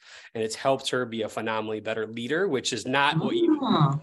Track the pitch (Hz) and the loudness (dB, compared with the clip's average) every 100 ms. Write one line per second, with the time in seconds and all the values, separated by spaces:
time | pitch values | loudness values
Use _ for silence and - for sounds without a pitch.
0 | - - - 113 110 - 139 135 - 127 | -20 -20 -12 -6 -4 -2 0 0 0 -2
1 | 123 110 107 - 113 110 107 110 107 110 | -2 -4 -4 -4 -2 -2 -2 -6 -4 -4
2 | 107 117 120 156 196 131 - 117 123 135 | -4 -6 -4 0 0 0 -2 -4 0 4
3 | 143 156 196 349 339 302 262 180 147 147 | 4 4 0 2 4 2 2 4 4 2